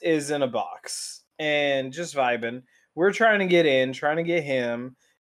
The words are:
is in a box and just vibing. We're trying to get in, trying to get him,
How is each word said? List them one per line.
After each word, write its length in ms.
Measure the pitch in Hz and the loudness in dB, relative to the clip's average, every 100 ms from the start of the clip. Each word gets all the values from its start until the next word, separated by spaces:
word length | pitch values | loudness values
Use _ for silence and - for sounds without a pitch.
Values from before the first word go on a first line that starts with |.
is 280 | 170 156 143 | 0 0 0
in 120 | 147 | -2
a 60 | 131 | 0
box 760 | 113 85 - - - - - _ - | -2 -6 -8 -12 -12 -12 -16 _ -6
and 540 | 151 147 143 135 131 | -2 0 2 0 -2
just 220 | 131 170 | -6 -6
vibing. 480 | 143 127 117 117 127 - _ _ | 0 0 0 -2 -8 -12 _ _
We're 180 | 151 190 | 0 0
trying 280 | 190 226 208 | 4 4 4
to 60 | 185 | 4
get 200 | 175 156 | 4 6
in, 260 | 131 131 | 4 2
trying 240 | 131 151 156 | 0 -2 -2
to 60 | |
get 200 | 170 175 | 0 -2
him, 520 | 143 131 120 117 127 - _ _ | 0 -2 -2 -4 -8 -16 _ _